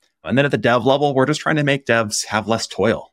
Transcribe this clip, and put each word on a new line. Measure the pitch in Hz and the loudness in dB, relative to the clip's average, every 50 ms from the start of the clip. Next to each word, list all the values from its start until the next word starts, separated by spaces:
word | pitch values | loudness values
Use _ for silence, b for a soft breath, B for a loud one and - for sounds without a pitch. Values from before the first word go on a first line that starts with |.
| _ _ _ _ - | _ _ _ _ -6
And | 78 107 | -2 0
then | 135 143 | 0 2
at | 139 | 2
the | 143 | 0
dev | 113 107 120 120 123 107 | 0 2 2 2 2 2
level, | 135 135 139 147 143 131 | 2 2 2 2 0 2
we're | 131 131 | 2 0
just | 143 151 - | 0 0 -2
trying | - 160 160 | -2 -2 -2
to | 151 143 | 0 0
make | 139 143 139 - | 0 -2 -2 0
devs | - 117 117 113 104 - - - | 0 0 0 0 -2 -4 -8 -6
have | - 104 110 107 | -4 -4 -4 -2
less | 107 113 110 - | -2 -2 -2 -4
toil, | - - - 95 113 104 - - - | -8 -4 -2 0 0 0 -2 -6 -14